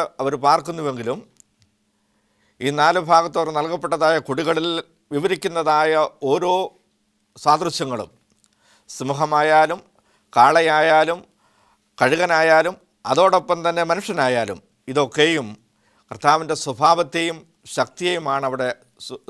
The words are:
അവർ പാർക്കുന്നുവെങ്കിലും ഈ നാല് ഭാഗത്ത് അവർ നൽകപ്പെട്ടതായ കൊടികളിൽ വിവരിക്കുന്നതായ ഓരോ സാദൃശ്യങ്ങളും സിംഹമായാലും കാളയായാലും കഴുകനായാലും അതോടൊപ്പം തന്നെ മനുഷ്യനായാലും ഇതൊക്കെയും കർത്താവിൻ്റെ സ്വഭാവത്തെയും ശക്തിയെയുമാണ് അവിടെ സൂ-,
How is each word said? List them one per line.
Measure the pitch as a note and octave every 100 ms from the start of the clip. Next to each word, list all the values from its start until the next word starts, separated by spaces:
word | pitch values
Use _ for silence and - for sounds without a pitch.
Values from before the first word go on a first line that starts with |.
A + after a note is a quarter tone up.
| E3 -
അവർ | C3+ C3+ C#3+
പാർക്കുന്നുവെങ്കിലും | E3 D3 E3+ D3+ B2 A#2 E3 - _ _ _ _ _ _ _ _ _ _ _ _ - C3+
ഈ | D3
നാല് | D#3 F3 D#3+
ഭാഗത്ത് | E3 E3+ E3+
അവർ | D#3+ D3+
നൽകപ്പെട്ടതായ | D#3+ F3 E3 D3+ D#3 D#3+ -
കൊടികളിൽ | C3+ D#3 D#3+ E3+ E3 - _ _
വിവരിക്കുന്നതായ | C#3+ D3 F3+ F#3+ E3+ D#3 D3+ D#3 D#3 D3+ - C#3
ഓരോ | D#3+ F3+ F#3 F#3 - _ _ _ _ _ -
സാദൃശ്യങ്ങളും | D3+ D#3 E3+ - C#3 A#2+ F#2 _ _ _ _ _ _ _ - -
സിംഹമായാലും | C3+ C#3 D3+ D3+ D3+ D#3 D#3 F3 - _ _ _ _ A#2+
കാളയായാലും | C3 D#3+ D#3+ D3+ D#3+ D#3 D#3 F3 - _ _ _ _ _ _ -
കഴുകനായാലും | C3 D#3+ F3 D#3+ D#3+ D#3 D#3 - _ _ G#2+
അതോടൊപ്പം | C#3+ F#3+ F#3 - E3+ E3+
തന്നെ | E3+ E3
മനുഷ്യനായാലും | E3+ G#3 E3+ C3 B2 G#2+ E2+ _ _ -
ഇതൊക്കെയും | C3 C3+ D3+ D#3+ D#3+ A2 G#2+ _ _ _ _ _
കർത്താവിൻ്റെ | A2 D3 D#3 D#3+ D3+
സ്വഭാവത്തെയും | C#3+ A2+ D3+ E3+ D3+ E3+ E3+ D#3+ - _ - -
ശക്തിയെയുമാണ് | B2 - F3+ F3 D3 C#3 C3+
അവിടെ | C3 B2+ - _ _ -
സൂ-, | B2+